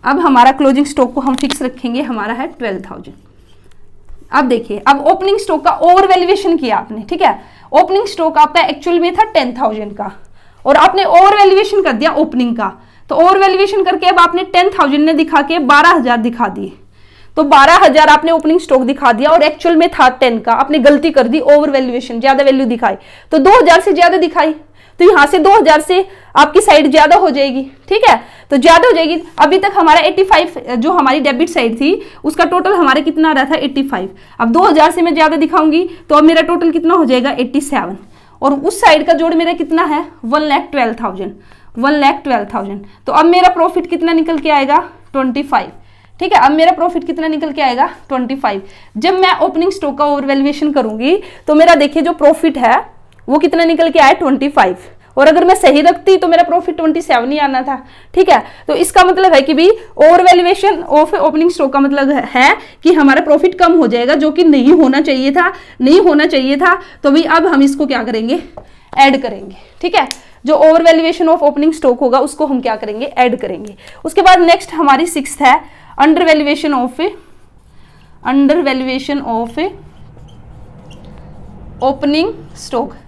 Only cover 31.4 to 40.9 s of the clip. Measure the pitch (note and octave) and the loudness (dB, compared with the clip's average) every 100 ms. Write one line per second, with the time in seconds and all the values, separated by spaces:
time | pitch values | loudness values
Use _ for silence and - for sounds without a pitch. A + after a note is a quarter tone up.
31.4 | E4 E4 A#3 A3+ C#4 G#4 - - C#4+ D4+ | -4 -2 -4 -2 -2 -4 -6 -10 -8 -2
32.4 | F4 F4+ F#4 G4 D4 C4+ D#4 D#4 D#4 D4+ | -2 0 -2 0 0 0 -2 -2 0 0
33.4 | C4 D#4 C#4 C#4 C4+ G3+ F#3+ - - - | -2 -4 -4 -6 -6 -6 -10 -14 -20 -6
34.4 | A#3 A#3 G4+ D#4 D#4 F4+ E4+ D4+ D#4 D#4 | -2 2 2 2 2 2 -2 0 0 0
35.4 | D#4+ F4 D#4 D#4 F4+ - - D4 D#4 E4 | 0 0 0 0 -4 -10 -2 2 4 2
36.4 | D#4+ F4 E4+ E4 D#4+ F4+ C#4+ B3+ C4 - | 0 -2 -2 -2 0 0 2 0 -2 -4
37.4 | B3 C#4 - B3 F3+ F#3+ - _ _ _ | -4 -4 -4 -6 -6 -12 -18 _ _ _
38.4 | C4+ C#4+ D#4 G#4+ G#4+ D#4 D#4 E4 E4 E4 | -4 -2 -4 0 2 2 2 0 0 0
39.4 | E4+ F4 D#4+ D#4+ F4 D4+ E4+ - A3+ D4 | -2 -4 -4 -2 -2 -4 -8 -12 -6 -4
40.4 | D4+ C#4 C#4 C#4+ A#3 | -2 -4 -4 -4 -4